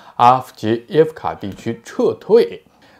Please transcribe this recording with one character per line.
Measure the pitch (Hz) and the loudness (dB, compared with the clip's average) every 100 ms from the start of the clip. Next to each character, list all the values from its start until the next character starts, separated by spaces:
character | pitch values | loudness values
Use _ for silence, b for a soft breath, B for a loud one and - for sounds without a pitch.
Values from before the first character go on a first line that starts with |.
| B B | B B
阿 | 120 127 | 2 2
夫 | 123 - | -4 -8
杰 | 110 117 - | -4 -4 -2
耶 | 165 | 0
夫 | 156 | 0
卡 | - 82 | -2 -12
地 | 82 101 | -10 -14
区 | 90 - 117 | -12 -12 -12
撤 | - - 233 110 | -12 -4 -4 -4
退。 | - 226 - 92 _ b b | 0 2 2 -6 _ b b